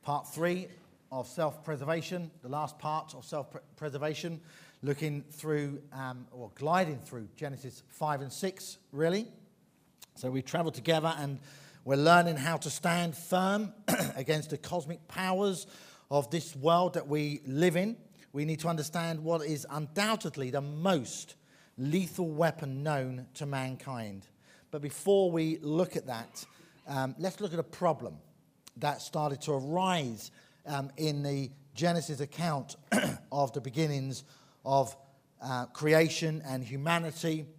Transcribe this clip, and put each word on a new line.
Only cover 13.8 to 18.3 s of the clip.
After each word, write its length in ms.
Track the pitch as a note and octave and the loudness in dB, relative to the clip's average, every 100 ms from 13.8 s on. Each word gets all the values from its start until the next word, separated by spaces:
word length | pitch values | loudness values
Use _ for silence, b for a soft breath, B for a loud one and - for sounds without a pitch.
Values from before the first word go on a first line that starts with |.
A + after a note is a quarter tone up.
| - | 0
<clears throat> 280 | A#3 D#3 C3 | 0 0 -4
against 340 | C3+ D#3 D3 | 0 0 0
the 80 | C#3+ | -6
cosmic 500 | - F3 C#3+ E3 - | -2 -4 -4 -10 -10
powers 600 | - F#3 F#3 G3+ F#3 - B B B B | -4 0 2 2 0 -8 B B B B
of 180 | C#3+ C#3 | 0 2
this 240 | E3+ D3+ C#3 | -2 -4 0
world 400 | C#3+ E3+ F3+ E3+ | 4 6 6 0
that 120 | C#3+ | -2
we 340 | D3+ D3 D3 - | 0 0 -4 -4
live 300 | C3+ F3+ E3 | 4 4 6
in. 220 | G3 A#3 - B B | 0 -2 -12 B B